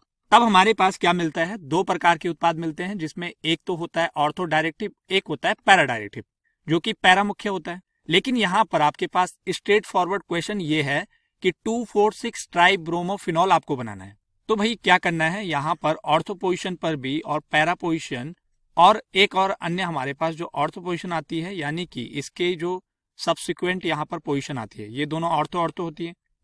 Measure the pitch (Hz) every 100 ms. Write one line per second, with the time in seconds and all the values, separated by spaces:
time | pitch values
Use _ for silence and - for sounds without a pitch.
0 | _ _ - 220 233 185 202 - 190 -
1 | 175 175 165 165 165 214 139 165 190 175
2 | 175 170 180 160 170 160 165 151 180 208
3 | 156 - 175 - 160 165 - 170 165 165
4 | 165 - 147 170 175 156 160 - 208 -
5 | - 190 - 151 170 214 - 185 139 117
6 | 101 - - _ _ _ - 165 226 202
7 | 190 185 202 190 208 190 165 180 _ _
8 | - 175 269 254 196 196 226 160 151 -
9 | 175 185 180 - - 170 - 208 - 196
10 | 175 196 - 170 156 208 156 156 139 143
11 | 196 _ _ _ 185 - - 233 220 208
12 | 214 - 233 - - 175 175 190 160 170
13 | 175 202 - 165 190 165 - 135 117 98
14 | 95 - _ _ - 214 220 220 185 180
15 | 185 165 160 196 196 143 151 175 151 156
16 | 151 156 165 185 185 - 196 175 170 147
17 | 131 151 - 147 - 151 156 180 170 165
18 | - 123 143 175 _ _ _ - 180 220
19 | - 190 202 185 190 - 170 175 180 151
20 | 135 139 165 160 170 - 151 196 175 170
21 | 185 165 151 165 175 196 143 160 175 -
22 | 117 143 - - 180 175 170 185 _ _
23 | _ - - 165 - 170 180 185 170 151
24 | 151 165 - 143 - 135 104 - 107 123
25 | 147 156 170 156 151 180 165 - 170 151
26 | 170 185 _ _